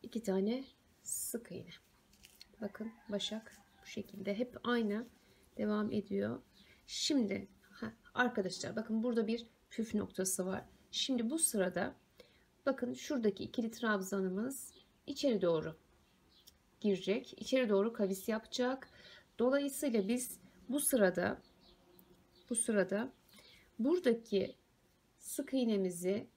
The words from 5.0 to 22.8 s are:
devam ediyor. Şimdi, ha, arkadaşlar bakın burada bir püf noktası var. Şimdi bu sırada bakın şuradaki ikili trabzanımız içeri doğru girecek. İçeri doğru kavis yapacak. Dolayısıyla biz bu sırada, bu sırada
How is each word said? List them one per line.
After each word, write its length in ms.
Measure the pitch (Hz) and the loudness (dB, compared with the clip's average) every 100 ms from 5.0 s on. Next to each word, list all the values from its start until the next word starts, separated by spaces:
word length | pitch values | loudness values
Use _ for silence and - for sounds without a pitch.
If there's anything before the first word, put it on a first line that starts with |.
| 247 - _ - - - | -4 -16 _ -20 -18 -4
devam 340 | 214 214 208 | 0 0 0
ediyor. 500 | 208 196 196 208 247 - - - - - | -2 -2 -2 -2 -4 -10 -20 -20 -20 -12
Şimdi, 600 | - - 285 208 196 - - - | -4 2 4 2 0 -6 -16 -20
ha, 220 | - 220 - - | -10 -10 -10 -10
arkadaşlar 640 | - 247 240 185 - - 226 | 0 0 2 -2 -2 -4 -4
bakın 280 | 220 220 | -2 0
burada 240 | 240 233 214 | 2 2 0
bir 180 | 233 - _ _ | -2 -6 _ _
püf 240 | - 220 | -6 -2
noktası 520 | 208 196 - 190 - 185 | -2 -2 -2 -2 -2 -2
var. 200 | 190 - - - | -4 -8 -20 -10
Şimdi 380 | - - 254 226 | -4 0 0 0
bu 100 | 320 | 0
sırada 560 | - 220 180 185 185 - _ _ - _ _ _ - | 0 2 0 0 -2 -6 _ _ -20 _ _ _ -2
bakın 280 | 269 247 | -2 -4
şuradaki 500 | 254 - 285 220 196 | -6 -4 2 2 0
ikili 280 | - - 226 | -6 -4 -4
trabzanımız 1000 | - 226 208 190 196 190 190 240 269 - - _ _ - | -2 0 0 0 -2 0 -2 -4 -6 -12 -18 _ _ -12
içeri 340 | 277 285 214 | 0 2 4
doğru 360 | 180 165 156 156 _ _ _ _ _ - - _ _ _ | 4 2 -2 -10 _ _ _ _ _ -20 -20 _ _ _
girecek. 540 | 214 190 190 220 - - | 0 2 2 -2 -2 -12
İçeri 320 | 214 262 240 | 0 2 4
doğru 240 | 196 214 | 4 4
kavis 360 | 226 196 190 - | 2 0 0 -2
yapacak. 600 | 220 - - 247 269 - - - - - - | -4 -4 -2 0 0 -8 -20 -20 -20 -20 2
Dolayısıyla 680 | 240 277 285 277 294 226 196 | 4 4 2 0 2 2 2
biz 320 | 247 247 - - - - | 0 -2 -10 -18 -20 -4
bu 100 | 277 | -2
sırada, 600 | - 262 190 175 185 - - _ - - - - - - _ - - | 2 6 6 4 0 -2 -10 _ -20 -20 -20 -20 -20 -20 _ -20 -6
bu 60 | 233 | -2
sırada 580 | - 208 | 2 4